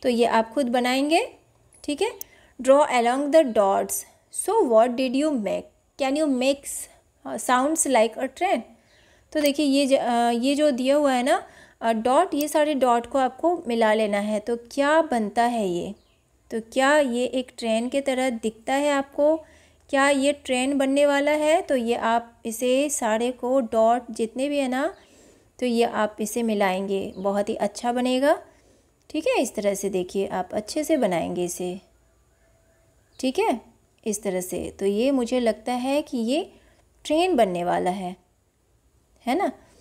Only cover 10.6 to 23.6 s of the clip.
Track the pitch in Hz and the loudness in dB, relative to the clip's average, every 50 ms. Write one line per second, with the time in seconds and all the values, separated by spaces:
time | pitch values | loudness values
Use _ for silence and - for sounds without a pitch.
10.6 | 302 302 277 233 254 262 277 302 294 277 262 247 240 277 339 381 370 - - - | 2 2 0 0 0 2 2 2 2 2 2 2 2 0 0 0 -2 -6 -18 -20
11.6 | - - _ _ - 226 233 220 220 247 254 302 359 381 - 285 294 294 - 311 | -20 -20 _ _ -2 -2 -2 0 0 2 2 2 2 2 0 -2 -2 0 0 2
12.6 | 302 302 302 262 262 247 233 240 233 - - 269 262 254 254 - - 330 359 339 | 2 2 2 2 2 2 2 2 0 -2 -2 0 0 0 -2 -2 0 0 0 0
13.6 | 349 233 233 226 226 214 214 220 220 214 202 202 208 214 214 208 208 - 233 233 | -2 -4 0 2 2 2 2 2 0 0 0 -2 -2 -2 -4 -4 -4 -4 -6 -6
14.6 | 233 - - 277 277 285 311 320 320 311 262 233 214 202 - 240 233 240 247 226 | -8 -6 -4 -2 2 4 4 4 2 2 0 -2 -2 0 0 0 0 2 0 0
15.6 | 208 185 175 175 170 185 202 - _ _ _ _ _ _ _ _ _ - - 226 | -2 -2 -2 -4 -6 -8 -10 -14 _ _ _ _ _ _ _ _ _ -10 -8 -8
16.6 | 220 233 - 214 220 269 302 302 285 254 233 240 247 - 240 262 254 - - - | -8 -4 -2 2 2 4 4 4 2 2 0 -2 -2 -2 -2 -4 -6 -6 -10 -6
17.6 | 233 226 220 226 233 247 285 277 277 277 262 254 254 262 240 220 - 220 220 - | -4 -2 0 0 -2 -2 -4 -2 -2 -2 -2 0 -2 -2 -2 -2 -4 -6 -6 -6
18.6 | - - 269 277 294 294 285 277 277 - - - 285 302 320 320 311 - - - | -4 -2 -2 0 0 0 0 0 -2 -4 -2 0 2 2 2 0 -4 -10 -20 -20
19.6 | - _ _ _ _ - - 269 277 285 285 269 262 285 285 285 - - 254 247 | -20 _ _ _ _ -4 0 2 2 2 2 2 2 0 0 -2 -4 -4 -2 -2
20.6 | 254 269 285 269 269 262 269 285 294 285 285 277 285 294 302 302 302 302 320 370 | 0 0 0 0 0 0 2 2 4 4 4 2 2 2 0 2 2 2 2 2
21.6 | - - 294 254 226 233 240 - - 226 233 233 233 - - _ - 233 220 - | 2 0 -2 0 0 0 -2 0 0 0 0 0 -2 -6 -12 _ -10 -10 -6 -4
22.6 | 254 247 254 269 285 302 - - 254 214 220 220 240 247 247 247 - 247 262 269 | 0 0 2 2 2 0 -2 -2 -2 0 0 0 0 -2 -4 -4 -4 -2 0 0